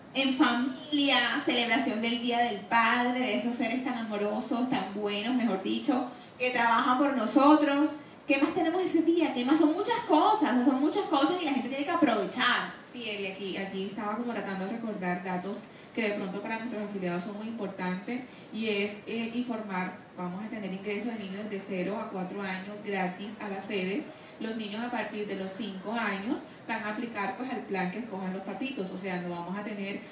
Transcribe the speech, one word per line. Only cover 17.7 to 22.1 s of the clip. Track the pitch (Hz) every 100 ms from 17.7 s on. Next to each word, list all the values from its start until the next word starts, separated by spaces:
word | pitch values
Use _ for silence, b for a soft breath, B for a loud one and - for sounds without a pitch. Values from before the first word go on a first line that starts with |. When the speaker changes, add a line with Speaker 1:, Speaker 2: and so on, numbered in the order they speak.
| - 180 185 208 247 B B B
Speaker 2:
y | 214 220
es, | 202 208 - -
eh, | 226 233
informar, | 240 247 220 208 185 185 - - -
vamos | 180 180 220
a |
tener | 226 190
ingresos | 190 208 208 240 220
de |
niños | 196 190 214
de | 196
cero | - 190 180 208
a |
cuatro | 214